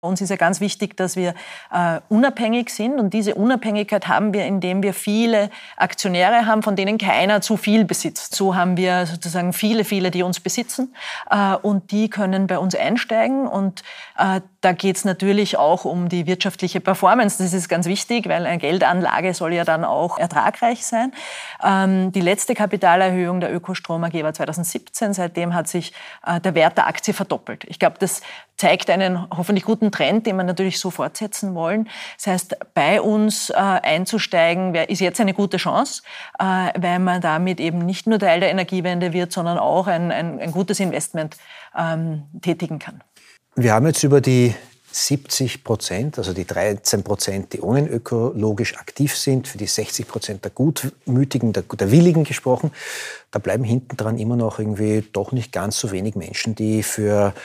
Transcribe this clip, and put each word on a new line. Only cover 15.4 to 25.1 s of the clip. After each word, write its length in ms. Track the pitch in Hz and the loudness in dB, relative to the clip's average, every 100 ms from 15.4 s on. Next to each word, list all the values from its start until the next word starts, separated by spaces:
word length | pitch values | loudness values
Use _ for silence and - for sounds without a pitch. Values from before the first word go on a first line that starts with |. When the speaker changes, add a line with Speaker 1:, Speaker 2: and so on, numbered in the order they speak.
| 202 - | 2 2
Speaker 1:
auch 280 | 147 170 | 4 4
um 240 | - 175 175 | 0 -2 -2
die 180 | 175 160 | -2 0
wirtschaftliche 540 | 180 202 - 185 - | 0 -2 -2 -4 -2
Performance. 640 | 185 185 190 240 208 - | 0 4 4 6 4 2
Das 100 | 185 | 0
ist 160 | 185 170 | 0 0
ganz 180 | 170 165 | -2 0
wichtig, 420 | 202 - 240 196 | -2 -2 -2 0
weil 180 | 165 175 | -2 0
eine 120 | 170 | -2
Geldanlage 760 | 143 185 165 180 180 - 180 | 0 2 2 2 2 2 0
soll 180 | 180 165 | -2 -2
ja 120 | 170 | 0
dann 200 | 170 160 | 0 0
auch 340 | 165 135 170 - | 0 0 -2 -2
ertragreich 680 | 170 170 - - 233 240 - | -2 0 0 0 -2 -2 -4
sein. 260 | 226 254 - - - - - | -2 -2 -4 -14 -12 -14 -2
Ähm, 480 | - 196 190 190 190 | 2 4 4 2 2
die 80 | 190 | 0
letzte 340 | 175 196 - | 0 0 0
Kapitalerhöhung 880 | 240 208 202 180 175 190 185 175 180 | 0 0 2 4 6 4 2 0 0
der 120 | 175 | -2
Ökostrom 520 | 170 170 185 - 165 | -4 -4 -10 -6 -4
A 40 | 170 | -2
G 120 | 160 | -2
war 100 | 156 | -4
zweitausendsiebzehn. 800 | 156 151 160 170 - - - 214 | -4 -6 -4 -4 -6 -10 -4 -2